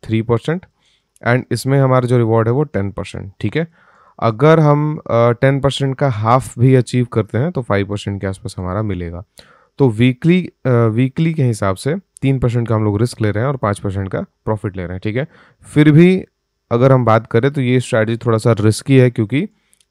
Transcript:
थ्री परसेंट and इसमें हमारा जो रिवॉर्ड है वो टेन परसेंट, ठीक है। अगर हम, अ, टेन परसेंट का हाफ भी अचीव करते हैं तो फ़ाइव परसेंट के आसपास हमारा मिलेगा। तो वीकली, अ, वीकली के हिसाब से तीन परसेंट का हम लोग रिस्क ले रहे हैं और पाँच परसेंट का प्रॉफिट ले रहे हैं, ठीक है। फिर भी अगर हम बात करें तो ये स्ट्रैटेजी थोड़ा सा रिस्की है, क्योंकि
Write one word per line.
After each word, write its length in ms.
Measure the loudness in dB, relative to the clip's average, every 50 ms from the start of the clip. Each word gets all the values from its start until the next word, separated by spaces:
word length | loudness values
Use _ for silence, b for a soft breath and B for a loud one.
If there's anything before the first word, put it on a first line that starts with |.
| -8
थ्री 180 | -4 -2 -2 -2
परसेंट 440 | 0 -2 -2 -2 -4 -6 -6 -6 _ _ _ _ _ _ _ _ _ _ _ -2
and 200 | 0 0 0 -2 -4 -6
इसमें 260 | -6 -2 0 2 2
हमारा 280 | 2 2 2 2 0
जो 120 | 2 2 2
रिवॉर्ड 300 | 2 2 2 0 0 0
है 60 | 0
वो 80 | -2 -2
टेन 260 | -4 -4 -4 -4 -6
परसेंट, 420 | -6 -8 -12 -10 -12 -14 -14 -14 -12 -8
ठीक 160 | -6 -6 -4
है। 100 | -4 -6 -6 b b b b b b b b b b
अगर 420 | -4 -2 -2 2 4 4 4 4
हम, 360 | 4 4 2 2 0 -2 -4
अ, 340 | -6 -6 -4 0 2 2 2 2
टेन 280 | 2 0 0 0 2
परसेंट 360 | 0 -2 -2 -2 -4 -4 -4 -2
का 100 | -2 -4
हाफ 480 | -2 -2 0 2 2 2 0 -2 -4 0
भी 160 | 2 4 4
अचीव 300 | 4 2 2 0 -2 -2
करते 340 | -2 -2 -4 -4 -2 -2 -4
हैं 120 | -2 -2 -4
तो 100 | -6 -4
फ़ाइव 260 | -2 -2 -2 -2 -2
परसेंट 320 | -6 -8 -6 -6 -8 -6
के 60 | -6
आसपास 280 | -8 -8 -8 -12 -14 -12 -10
हमारा 240 | -8 -6 -4 -4 -4
मिलेगा। 420 | -4 -6 -6 -8 -10 -10 -12 -14 _ b b b b b b b b b 0
तो 100 | 0 0
वीकली, 500 | 2 2 0 0 0 0 0 2 2 2 0 -4 -10 _ -4
अ, 40 | 0
वीकली 600 | 0 2 2 0 0 0 -2 -2 0 -2 -2 -2 0
के 100 | 0 0
हिसाब 320 | -2 -2 -2 -2 -4 -4
से 180 | -4 -4 -6 -6 -6 -8 _ _ -6 -2
तीन 160 | -2 -2 0
परसेंट 300 | 0 -2 -2 -2 -2 -2
का 60 | -2
हम 100 | 0 0
लोग 140 | 0 0 0
रिस्क 200 | -2 -2 -2 -2
ले 100 | -2 -2
रहे 140 | -2 -2 -2
हैं 40 | -4
और 80 | -4
पाँच 220 | -2 -2 -2 -2 -2
परसेंट 280 | -4 -6 -6 -6 -6 -6
का 120 | -6 -8 -8 -10 _ _ -6
प्रॉफिट 320 | -6 -6 -4 -6 -8 -8
ले 60 | -8 -10
रहे 100 | -10 -10
हैं, 80 | -8
ठीक 160 | -8 -6 -4
है। 100 | -6 -6 -8 b b b b b b _
फिर 240 | -4 2 4 6 6 8
भी 320 | 8 6 6 4 2 -2 -8 _ _ _ _ _ _ _ -4
अगर 220 | 0 2 4 4 4
हम 120 | 4 4
बात 220 | 4 2 2 2
करें 240 | 0 -2 0 0 0 -2
तो 80 | -2
ये 180 | -2 0 0 0
स्ट्रैटेजी 380 | -2 0 0 0 0 0 -2 -4 -2
थोड़ा 120 | 0 0 0
सा 160 | 2 2 2 2
रिस्की 380 | 2 0 0 0 0 2 4 4
है, 120 | 4 4
क्योंकि 380 | 2 -2 -4 -2 -2 -4 -4 -6 _ _ _ _ _ _ _ _